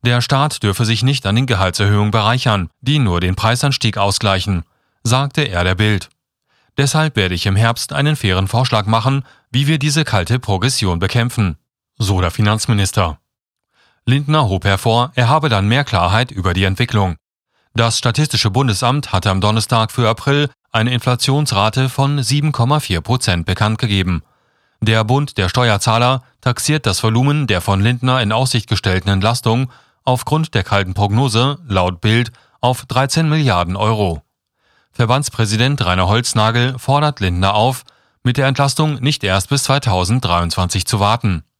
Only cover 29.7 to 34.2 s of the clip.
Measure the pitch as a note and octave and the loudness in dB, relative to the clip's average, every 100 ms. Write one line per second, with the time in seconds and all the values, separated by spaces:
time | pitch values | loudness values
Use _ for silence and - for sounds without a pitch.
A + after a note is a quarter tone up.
29.7 | - _ _ - B2+ - D#3 D#3 - - | -8 _ _ -4 -2 0 -2 0 -2 0
30.7 | G2+ F#2 F#2 G2+ G#2+ C3+ A2 C3 C#3+ D#3+ | -2 -2 -2 0 2 0 0 0 -4 -2
31.7 | F#2+ F2+ F2 G#2+ A2+ A#2+ - _ _ B2 | 0 0 0 0 0 0 -8 _ _ -2
32.7 | B2 - C3 C3+ - D#3+ D#3 C#3 F2+ F2 | -2 -2 -2 0 0 0 2 2 2 0
33.7 | G2 G#2+ A2 G2 D#2 | -2 0 0 0 -2